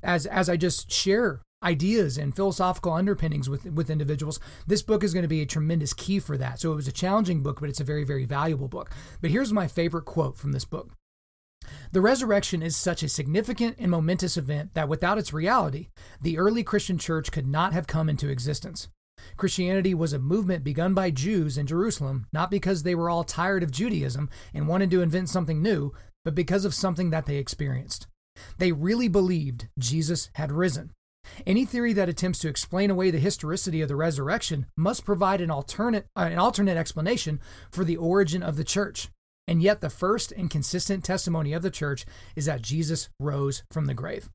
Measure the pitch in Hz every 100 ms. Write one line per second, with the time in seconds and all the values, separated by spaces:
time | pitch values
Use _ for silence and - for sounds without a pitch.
0 | 180 175 160 185 175 175 175 - - -
1 | 190 196 214 131 - _ 175 156 185 226
2 | 160 127 143 - 196 180 185 180 175 165
3 | 196 196 165 147 131 139 - 151 143 156
4 | 147 147 156 156 - - 156 214 - 214
5 | 202 180 165 156 151 156 151 165 143 -
6 | 180 196 - 139 131 123 165 151 135 -
7 | 180 208 185 165 139 131 147 135 139 151
8 | 139 139 127 139 160 143 135 - - -
9 | - - 165 202 254 208 175 170 170 170
10 | - 165 139 - 139 135 - 160 - -
11 | _ _ _ _ _ _ - - - 185
12 | 208 254 240 202 - 170 165 156 180 170
13 | 151 - 139 180 226 - 233 - 185 170
14 | 160 180 180 165 131 147 156 165 147 156
15 | 175 196 147 151 175 247 160 139 - -
16 | - - 165 160 196 233 196 208 - 175
17 | - 160 - 156 135 151 175 165 151 156
18 | 156 143 143 131 127 143 - - - -
19 | _ - - - 190 - 180 190 190 170
20 | 165 143 135 208 185 175 139 147 180 196
21 | 185 131 170 202 151 135 143 165 214 -
22 | 135 135 107 151 180 202 180 180 170 170
23 | 170 170 165 - 185 190 160 131 233 180
24 | 135 127 147 - - 147 151 180 190 180
25 | 170 180 180 185 156 151 202 170 143 -
26 | - - 160 147 160 196 202 - 190 165
27 | 175 156 147 143 135 - 143 127 - -
28 | - - _ - - - 185 151 170 233
29 | 240 190 185 175 139 120 110 - 120 160
30 | 151 170 - - 151 147 185 139 156 -
31 | _ _ - - - 208 262 240 240 202
32 | 180 147 185 - 160 - - 185 202 185
33 | 185 160 180 - 151 185 190 160 147 143
34 | 165 143 139 226 - 147 127 - 180 240
35 | - 190 190 196 170 143 139 - 240 214
36 | - - 170 170 226 202 196 165 165 156
37 | 170 247 156 147 - - - 170 165 165
38 | 165 196 170 180 175 147 - 196 202 -
39 | - - _ _ - 165 190 208 160 -
40 | 185 233 - - 170 151 135 180 - 190
41 | - 190 175 160 143 160 185 - 147 139
42 | - - - - 143 135 110 156 156 160
43 | - - 143 143 139 135 - 160 143 120
44 | 156 151 -